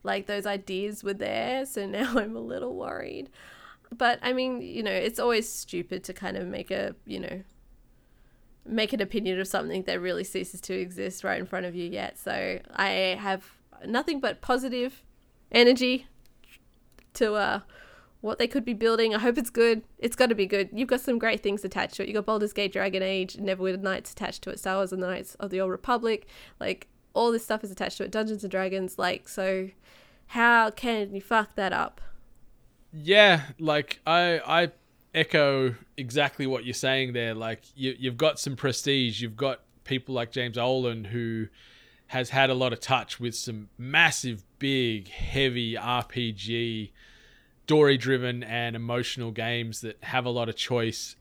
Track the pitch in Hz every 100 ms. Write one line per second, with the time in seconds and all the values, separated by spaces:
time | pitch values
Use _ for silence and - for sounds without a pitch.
0 | 202 196 196 202 202 202 196 190 202 208
1 | 196 202 208 214 - 262 269 - 196 202
2 | 254 233 208 226 233 262 247 - - -
3 | - - - - - - - - - 233
4 | 240 - 247 254 254 247 - - 214 190
5 | 175 233 240 226 226 - - 175 175 185
6 | - 180 196 190 185 - - 196 202 -
7 | - 190 - 190 190 - - - _ _
8 | _ _ - _ _ - - 220 214 220
9 | 190 208 185 185 190 185 160 185 185 175
10 | 180 175 185 185 180 185 - 190 180 180
11 | 190 185 196 180 180 185 180 175 170 180
12 | - - - - 190 185 - - 196 190
13 | 185 190 202 190 - - _ - - 233
14 | 311 285 254 - - 254 262 247 247 -
15 | - _ _ _ - - 247 254 254 254
16 | - - - _ - - _ _ _ -
17 | - - 220 208 196 196 - - - -
18 | - - 214 226 233 277 233 208 226 226
19 | 226 214 240 240 233 - 233 220 - -
20 | 233 - 254 214 190 202 196 - 254 254
21 | 269 233 226 220 202 208 190 208 - -
22 | 202 208 208 220 208 - 202 196 196 190
23 | 190 190 185 - 202 185 185 185 196 190
24 | - - 214 - - - 190 190 190 185
25 | 180 180 190 - 202 190 190 185 - 240
26 | 226 214 - - - - - 185 - _
27 | _ - 233 233 - 220 202 185 180 -
28 | 190 214 220 208 202 190 190 190 185 -
29 | 180 - - - 190 190 190 - - -
30 | - _ - 240 233 233 220 - 247 226
31 | 202 196 - 226 214 - 190 180 165 -
32 | - - - - - - - _ - 156
33 | 151 208 208 165 143 - 160 151 147 -
34 | - 170 175 165 - 160 175 - _ _
35 | _ 160 156 156 143 135 131 113 - -
36 | 127 135 139 - 135 127 120 117 135 131
37 | 131 120 117 110 113 113 - 135 131 123
38 | 127 120 156 143 139 131 139 120 143 139
39 | 123 101 117 110 135 123 _ _ - 131
40 | 131 127 117 131 123 117 123 131 123 113
41 | 98 120 117 113 110 - - - - _
42 | - 127 123 135 135 127 127 113 - 131
43 | 104 - 120 113 - 110 104 - 123 156
44 | 165 - 131 110 - - 139 135 120 110
45 | 92 - - 131 135 123 117 113 120 123
46 | 120 127 117 101 101 117 117 110 104 -
47 | - - - - _ _ - 156 147 135
48 | 120 131 123 120 113 117 120 113 117 120
49 | 123 - 117 110 113 120 113 107 113 -
50 | - 131 123 120 113 107 - 123 113 -
51 | - -